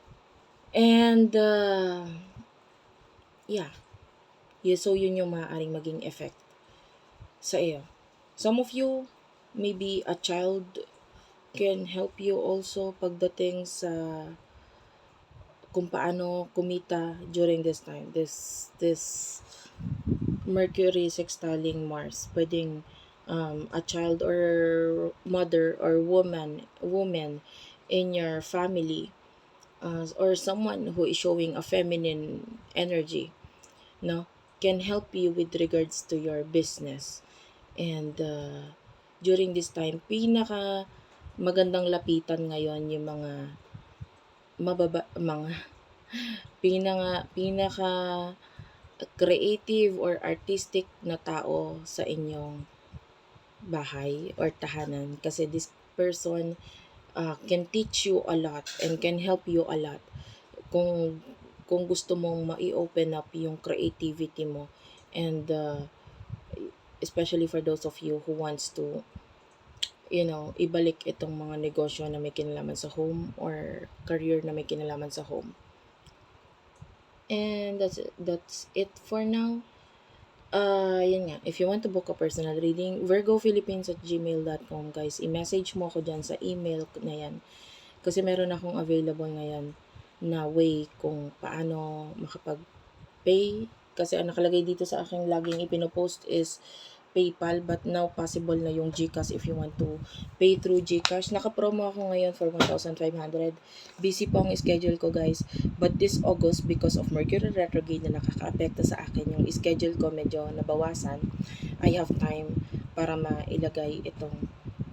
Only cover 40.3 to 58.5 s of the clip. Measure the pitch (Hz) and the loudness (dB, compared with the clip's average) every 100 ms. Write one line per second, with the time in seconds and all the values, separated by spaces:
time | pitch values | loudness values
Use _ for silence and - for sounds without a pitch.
40.3 | 226 220 202 196 196 190 - - - - | 4 2 -2 -2 -4 -6 -14 -20 -20 -14
41.3 | - 180 185 185 180 180 175 165 165 165 | -2 2 4 4 4 2 0 2 2 2
42.3 | 165 160 156 156 151 151 151 151 151 147 | -2 -2 -2 -2 -2 -4 -4 -4 -6 -8
43.3 | 143 143 147 - - - - - - _ | -8 -10 -14 -20 -20 -20 -18 -20 -20 _
44.3 | _ _ - 175 180 170 170 - - 165 | _ _ -4 0 2 2 2 -2 -2 -2
45.3 | 151 156 165 - - - - - 240 240 | 0 -4 -8 -10 -20 -20 -20 -12 -8 -8
46.3 | 214 - - 185 185 190 190 185 180 - | -10 -14 0 2 2 2 0 0 -2 -4
47.3 | 185 190 196 196 196 185 180 180 175 175 | -4 -2 0 0 0 -2 0 -2 -4 -6
48.3 | 185 - - - - - - - - 175 | -10 -20 -20 -20 -20 -20 -16 -14 2 4
49.3 | 180 202 208 - 220 208 185 175 175 - | 6 4 0 2 4 4 4 0 0 -2
50.3 | 165 - 196 - 190 185 - 175 165 170 | -4 -2 -4 -2 -2 -4 -6 -6 -6 -4
51.3 | 160 - 156 160 160 165 - - 156 151 | -4 -2 -2 -2 -8 -10 -6 -4 -4 -6
52.3 | 151 147 147 151 - - - - _ _ | -6 -8 -10 -14 -20 -20 -20 -20 _ _
53.3 | - _ - 202 160 139 143 139 147 170 | -20 _ -18 -6 -6 -6 -6 -4 -4 -6
54.3 | - 160 - 151 151 147 143 143 143 156 | -2 -2 -2 -6 -6 -6 -6 -6 -6 -6
55.3 | 156 151 160 - - _ - 180 175 170 | -2 -2 -4 -6 -14 _ -2 0 0 -2
56.3 | 170 165 170 - - - - - 165 165 | -2 -4 -6 -14 -20 -20 -20 -10 -4 -4
57.3 | 151 214 175 175 220 220 - 202 185 - | -4 0 0 2 -2 0 0 2 2 2
58.3 | 165 160 | 0 0